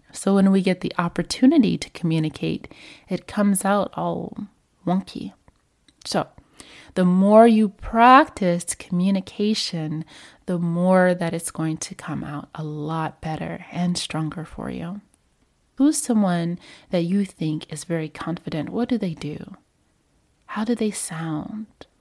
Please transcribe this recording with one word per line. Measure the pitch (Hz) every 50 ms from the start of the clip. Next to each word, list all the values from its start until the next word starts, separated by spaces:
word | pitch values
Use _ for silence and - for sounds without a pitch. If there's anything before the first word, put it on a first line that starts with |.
| _ _ -
So | - - 196 196
when | 196 196 196
we | 190 196
get | 185 190 185 185
the | - 175 - -
opportunity | 175 170 - - 170 - - - - 262 320 320 214 180 135 135
to | - -
communicate, | - - - 165 160 160 156 156 - - - 160 160 - - - - - - - - - _ -
it | 190 180 - -
comes | - 214 202 202 196 185 -
out | 196 202 208 190 - -
all | - 170 175 170 175 175 180 - - 208 202 _ _ _ _ _ _ - 180
wonky. | 180 190 185 - - - - 196 - _ _ _ _ _ _ _ _ _ _ _ _ _ -
So | - - - - - _ - - _ _ - - - - - - - -
the | - 185
more | 180 180 185 190 202 214 220 226
you | 233 226 214 220 202
practice | - - - - - 226 233 247 254 269 311 311 - - 202 180 175 175 - - -
communication, | - - - 185 175 180 196 196 190 185 - - - 208 214 220 - - - - 165 156 156 147 156 160 - - - - - - _ _
the | - 185 175
more | 175 170 165 170 180 185 185 185 180 180 180
that | 175 180 165 170
it's | 170 - -
going | - - 165 160 156 156
to | - - -
come | - - - 151 143 143
out | 143 147 147 - - -
a | - 156
lot | 151 151 151 147 156 160 165 160 156 - _
better | - 165 156 147 156 165 170 175 180 - -
and | 180 180 180 175 170
stronger | - - - 156 160 156 147 165 160
for | - - - - -
you. | - - 165 170 190 208 - _ _ _ _ _ _ _ _ _ _ _ _ _ _
Who's | - 262 294 311 -
someone | - - 240 220 208 190 175 175 170 170 175 180 - - - - _ _
that | - 175 170
you | 170 185 202 202
think | 190 - - 165 156 151 156 - -
is | - 151 -
very | - 170 165 160 156
confident? | - - - - 165 175 - - 156 160 143 -
What | - 208 240 -
do | 254 220
they | 208 180 160
do? | - - 147 151 - - - - - _ _ _ _ _ _ _ _ _ _ _ _ _ _ _ _ _
How | - - 208 220
do | 220 240
they | 226 226 214
sound? | 202 - - - 170 160 165 160 156 151 - - - 214 220 - _ - - _ _ _